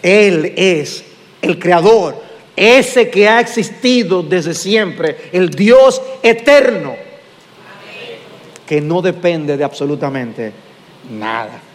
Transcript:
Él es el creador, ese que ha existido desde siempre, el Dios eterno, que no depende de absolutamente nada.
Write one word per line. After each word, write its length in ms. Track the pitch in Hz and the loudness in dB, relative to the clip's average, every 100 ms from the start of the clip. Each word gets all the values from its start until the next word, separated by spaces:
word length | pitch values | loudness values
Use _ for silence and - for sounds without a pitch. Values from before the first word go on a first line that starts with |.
Él 500 | 180 202 208 170 165 - | 4 4 4 2 -4 -2
es 480 | 190 165 143 - - - - - | 0 0 -4 -12 -18 -20 -20 -8
el 180 | - 170 | -6 -4
creador, 640 | - 175 196 226 165 - - - - | 2 2 4 4 2 -8 -18 -20 -14
ese 540 | - 202 254 - 254 226 | 0 4 4 4 0 0
que 180 | 185 208 | 2 2
ha 140 | 226 | 2
existido 800 | 240 - 190 - 247 247 196 185 | 0 -4 -6 -4 0 0 0 -2
desde 300 | 160 180 156 | 0 -2 -2
siempre, 760 | 165 190 220 202 147 160 139 - | -8 -2 -2 -2 -4 -6 -6 -6
el 160 | 180 185 | -2 -2
Dios 540 | 143 202 254 262 262 - - | 0 4 6 6 2 -8 -2
eterno, 720 | 233 233 - 285 254 208 143 117 - - - - _ - - - - - - - - - - - - | 0 0 4 4 4 -2 -8 -12 -16 -20 -20 -20 _ -20 -20 -20 -20 -20 -18 -20 -20 -20 -20 -20 -6
que 160 | 151 | -4
no 180 | 151 175 | -2 -2
depende 560 | 180 175 175 165 147 143 | -2 -2 -2 -2 -4 -4
de 80 | |
absolutamente 880 | 143 - 143 147 147 135 120 113 113 101 - - - - - | -4 -4 -6 -4 -6 -6 -10 -10 -12 -12 -20 -20 -20 -20 -18
nada. 500 | 110 107 113 110 113 - | -12 -8 -8 -8 -14 -20